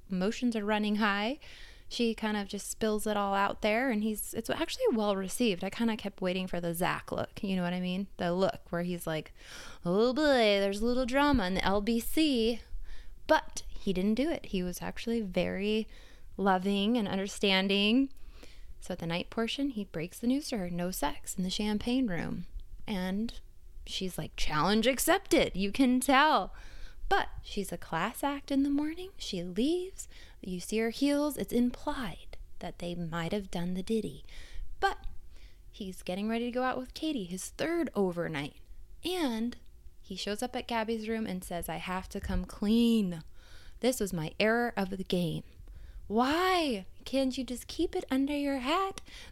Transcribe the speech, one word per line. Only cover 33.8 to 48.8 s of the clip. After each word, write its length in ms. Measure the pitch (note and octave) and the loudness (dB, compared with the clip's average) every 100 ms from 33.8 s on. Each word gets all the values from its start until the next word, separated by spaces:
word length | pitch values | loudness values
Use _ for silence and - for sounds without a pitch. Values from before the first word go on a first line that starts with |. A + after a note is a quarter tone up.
ditty. 420 | F3+ A3+ E3+ D3 - - - - - - | 0 0 -2 -8 -12 -12 -8 -4 -4 2
But 160 | G4 - - - - - - - - | 0 0 -6 -6 -10 -12 -14 -16 -16
he's 300 | - F#3+ F#3 | -10 -10 -8
getting 260 | - F#3 G#3+ | -6 -4 -2
ready 160 | A3+ A#3+ | -2 -2
to 60 | |
go 120 | A#3+ | -2
out 140 | B3+ - | -2 -2
with 160 | B3+ | -6
Katie, 300 | - D#4+ C4+ | -6 -2 -2
his 280 | F3 F#3 - | -4 -6 -8
third 380 | - D#4 E4+ C#4+ G3+ | -4 0 0 0 2
overnight. 600 | F#3+ F3 E3 D3+ - - - - - - D#4+ | 0 0 -2 -2 -6 -8 -16 -14 -14 -8 -4
And 500 | F#4 C#4 A3 A#3 - - - - - | 0 0 0 -2 -6 -14 -16 -18 -16
he 160 | - F#3 | -12 -8
shows 260 | G3 G#3 | -4 -2
up 140 | B3 B3+ | -2 -4
at 100 | - | -4
Gabby's 400 | A#3 G#3+ A3+ G#3+ | -2 0 -2 -2
room 180 | A3 A3 | -4 -2
and 160 | F#3 | -4
says, 280 | - F3 E3 | -4 -6 -4
"I 80 | E3 | -6
have 320 | F3 F#3 - | -4 -4 -4
to 100 | G3+ | -6
come 240 | - F#3 | -2 -2
clean. 800 | F3+ - G#3 A#3 A#3 A3+ F#3+ E3 - - - - - - | -2 -2 4 6 6 6 2 -2 -8 -14 -14 -16 -14 -2
This 220 | A#3+ B3+ | 0 0
was 100 | G3 | -2
my 220 | F3 D#3 - | -2 -4 2
error 320 | G#3+ A#3 A#3+ - | 4 4 2 0
of 140 | F#3+ | -2
the 160 | F#3+ F#3 | -2 0
game." 380 | F#3 E3+ D#3 - - - - - - - | 0 2 -2 -6 -16 -16 -14 -14 -12 -2
Why 800 | G#3+ B3+ D#4+ F#4 F4+ D4+ G3+ F3+ - - | 2 4 4 4 4 2 -2 -6 -14 -2
can't 320 | C4+ C4+ C4 | 0 2 0
you 60 | |
just 240 | B3 A#3+ - | -4 -6 -6
keep 280 | - E4+ F#4 | -2 0 0
it 100 | - | 0
under 240 | C4 C#4 D4 | 0 2 0
your 240 | C#4+ C#4 | 0 0
hat? 420 | B3 F4 | 0 0